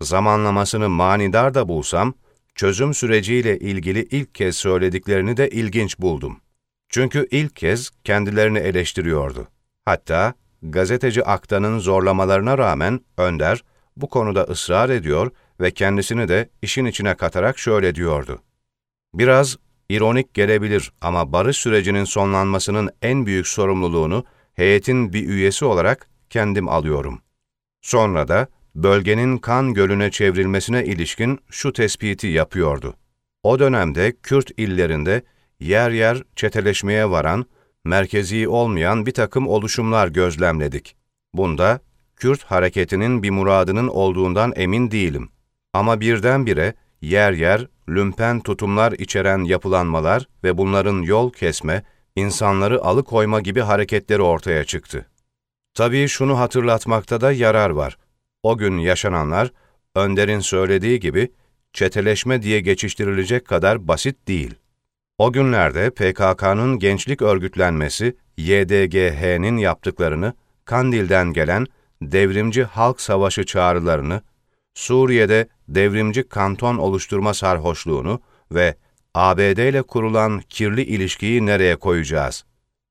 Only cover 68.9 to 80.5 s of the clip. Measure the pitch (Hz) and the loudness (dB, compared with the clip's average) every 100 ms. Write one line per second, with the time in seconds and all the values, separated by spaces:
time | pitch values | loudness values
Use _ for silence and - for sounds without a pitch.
68.9 | 92 90 73 90 87 101 117 95 80 95 | 2 0 0 0 0 0 0 0 -2 -4
69.9 | - 82 78 104 - _ _ - 120 127 | -2 -2 -2 -4 -6 _ _ -4 -2 0
70.9 | 117 92 95 87 80 80 98 131 _ _ | 0 2 2 2 0 0 0 -4 _ _
71.9 | - 73 95 98 98 110 117 117 113 117 | -16 -2 0 2 0 0 0 -2 0 0
72.9 | - - 98 98 104 92 95 90 87 85 | 0 -2 0 0 -2 -4 0 2 2 0
73.9 | 78 71 98 - _ _ _ _ - - | 0 -2 -6 -8 _ _ _ _ -12 0
74.9 | 127 131 117 104 110 113 _ - 95 101 | 2 4 4 4 2 0 _ -4 2 2
75.9 | 104 107 117 - 104 98 95 120 113 92 | 2 0 -2 -4 -2 -2 -2 -2 0 0
76.9 | 95 - 104 104 98 95 85 85 78 85 | -2 -4 -2 -2 0 0 0 -2 -4 -4
77.9 | 71 76 120 _ _ - 85 87 - _ | -4 -2 -6 _ _ -6 0 0 0 _
78.9 | _ _ 85 92 92 101 98 127 135 127 | _ _ 2 2 4 2 2 0 0 -2
79.9 | 120 113 110 110 104 - | -4 0 0 0 -2 -8